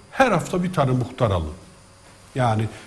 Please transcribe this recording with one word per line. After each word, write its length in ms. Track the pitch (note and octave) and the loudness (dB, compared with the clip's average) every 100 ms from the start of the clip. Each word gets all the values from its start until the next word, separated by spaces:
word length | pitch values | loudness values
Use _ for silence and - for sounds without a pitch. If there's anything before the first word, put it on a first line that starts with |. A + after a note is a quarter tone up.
| - | -6
her 200 | - B3+ | 2 2
hafta 320 | F3 - F3+ | 2 0 -2
bir 100 | F3+ | -2
tane 180 | E3+ C3 | 0 2
muhtar 400 | B2+ A2+ - A2+ | 2 -2 0 0
alın. 220 | F#2 D#2 - - - - - - - - | 0 -2 -10 -18 -20 -20 -20 -20 -20 -10
Yani 340 | C3+ A#2+ A2 A2 - | -2 0 0 -2 -8